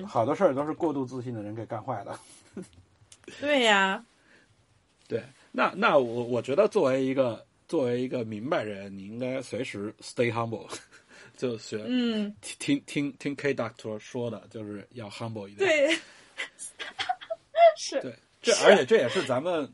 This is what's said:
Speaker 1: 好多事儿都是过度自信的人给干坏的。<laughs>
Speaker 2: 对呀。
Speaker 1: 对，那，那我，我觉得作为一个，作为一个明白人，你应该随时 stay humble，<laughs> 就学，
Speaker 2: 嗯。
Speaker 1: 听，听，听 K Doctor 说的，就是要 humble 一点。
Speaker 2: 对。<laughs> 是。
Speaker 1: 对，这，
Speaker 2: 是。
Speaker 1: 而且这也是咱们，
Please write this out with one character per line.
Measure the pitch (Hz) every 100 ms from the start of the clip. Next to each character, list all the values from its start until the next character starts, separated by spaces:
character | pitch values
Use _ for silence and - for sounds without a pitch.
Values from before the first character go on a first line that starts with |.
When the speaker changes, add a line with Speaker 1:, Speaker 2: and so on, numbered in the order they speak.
| 196
Speaker 1:
好 | 120 113
多 |
事 | -
儿 | 185 131
都 | 151
是 |
过 | - 170
度 | 131 127
自 | 131
信 | 120
的 | 113
人 | 104
给 | 110
干 | 107 113
坏 | 104 110
的。 | 101 - - - _ - - -
<laughs> | _ _ _ - - -
Speaker 2:
对 | 285 285 233
呀。 | 196 190 208 - _ _ _ _ _ _ _ _ _ -
Speaker 1:
对， | 113 - - _
那， | - 143 180
那 | 220 156
我， | 120 117
我 | 120 123
觉 | 120 143
得 | 208
作 | 208 139
为 | 135 131
一 |
个， | 135 127 104 - _ -
作 | 165 123
为 | 123
一 | 127
个 | 127 110
明 | 107 123
白 | 165
人， | 107 98 98 98
你 | 98
应 | 113
该 | 127 131
随 | 123 107
时 | 135 101 104 -
stay | - - 120
humble， | 113 113 110 - - - -
<laughs> | _ - - -
就 | 127 110
学， | - - 214
Speaker 2:
嗯。 | 247 240 220 208 208
Speaker 1:
听， | - - - 143 -
听， | 151 143
听 | - 143 139
K | 143
Doctor | 127 117 - 113 107
说 | - 131 120
的， | 107 -
就 | 117 104
是 | 104 -
要 | 120 104
humble | - 117 107 98
一 | -
点。 | 381
Speaker 2:
对。 | 302 285 330
<laughs> | - - - - - - - - - - - 719 - 659 _ 622 679 622
是。 | - 285
Speaker 1:
对， | 127 120 _ _
这， | -
Speaker 2:
是。 | 220 -
Speaker 1:
而 | 190
且 | 127
这 | 220
也 | 123
是 | 190
咱 | 135 123
们， | 165 165 135